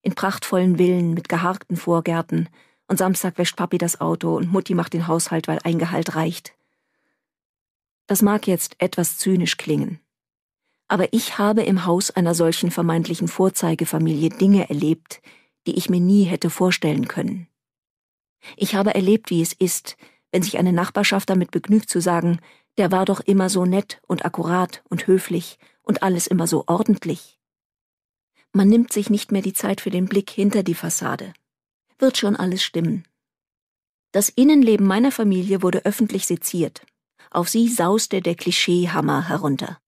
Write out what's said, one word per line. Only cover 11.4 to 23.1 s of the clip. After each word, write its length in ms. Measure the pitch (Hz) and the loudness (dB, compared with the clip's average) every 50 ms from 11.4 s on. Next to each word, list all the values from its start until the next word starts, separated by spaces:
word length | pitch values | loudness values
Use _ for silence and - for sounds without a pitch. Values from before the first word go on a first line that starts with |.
| 202 208 214 220 | 0 2 2 2
im 240 | - - 196 185 170 | 2 2 0 0 2
Haus 240 | 180 170 180 - - | 0 0 0 0 -2
einer 240 | - 190 175 165 170 | 0 0 0 0 2
solchen 360 | 170 170 165 165 - - 175 | 2 2 0 2 0 -4 -4
vermeintlichen 580 | - - 170 165 165 165 160 - 165 - 175 170 | -2 0 0 0 0 0 -2 -2 -4 -4 -4 -6
Vorzeigefamilie 1000 | - - 185 190 - - - 165 165 - 165 - - 160 160 160 156 143 160 160 | 0 0 0 0 2 0 -2 -2 0 -2 -4 -4 -2 -2 0 0 0 0 -2 -2
Dinge 400 | - - 185 196 202 196 - - | 0 2 4 6 6 4 4 0
erlebt, 540 | 151 147 143 151 165 - _ _ - - _ - - _ _ _ _ _ _ | -2 -2 0 0 -2 -2 _ _ -20 -20 _ -20 -20 _ _ _ _ _ _
die 120 | 175 - 185 | -4 -4 -4
ich 100 | - - | -2 0
mir 120 | 180 180 | 0 2
nie 240 | 175 185 202 208 196 | 4 4 6 4 4
hätte 260 | 170 190 - - 170 | 2 0 -2 -2 -4
vorstellen 560 | - - 185 180 175 - - 156 151 139 - | 0 0 0 0 0 0 -2 0 0 0 -2
können. 400 | - - 180 - 185 190 185 170 _ _ _ _ _ _ _ _ _ _ _ _ _ _ _ _ _ _ _ - - - | -4 -4 -6 -6 -6 -6 -8 -12 _ _ _ _ _ _ _ _ _ _ _ _ _ _ _ _ _ _ _ -20 -20 -6
Ich 180 | - 196 - - | -6 -4 -2 0
habe 200 | 196 196 214 - | 0 0 2 0
erlebt, 360 | 202 190 190 214 220 - - | 2 2 2 2 2 2 0
wie 100 | 180 165 | 0 0
es 120 | 165 - | 0 0
ist, 440 | - _ 190 175 - - _ - - _ - - _ _ _ _ | 0 _ -2 -2 -2 -6 _ -14 -20 _ -20 -20 _ _ _ _
wenn 100 | - 185 | -2 -2
sich 160 | 170 202 - - | -2 -2 -2 0
eine 140 | 180 180 | 0 2
Nachbarschaft 580 | 175 170 180 - _ 208 202 - 196 196 - - | 2 0 -2 -2 _ -2 0 0 0 -2 0 0
damit 220 | 190 185 175 - | 0 0 0 0
begnügt 360 | - 165 - - 208 220 - - | -4 -6 0 2 2 2 2 0
zu 120 | - 175 | -4 -2
sagen, 400 | 170 185 170 170 170 175 170 165 _ - _ _ _ _ _ | 0 2 0 2 2 0 -2 -2 _ -16 _ _ _ _ _
"Der 140 | - 196 175 | -2 0 2
war 140 | 190 185 190 | 2 2 2
doch 160 | 202 | 0